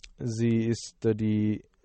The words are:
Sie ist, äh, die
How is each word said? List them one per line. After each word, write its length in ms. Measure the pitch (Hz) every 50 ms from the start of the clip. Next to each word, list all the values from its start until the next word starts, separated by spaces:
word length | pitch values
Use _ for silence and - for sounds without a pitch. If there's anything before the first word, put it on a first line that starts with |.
| - - -
Sie 480 | - 135 120 107 110 117 117 113 113 113
ist, 400 | 113 117 - - - - _ -
äh, 100 | 113 110
die 480 | 107 110 107 107 104 104 107 107 - - _ _ _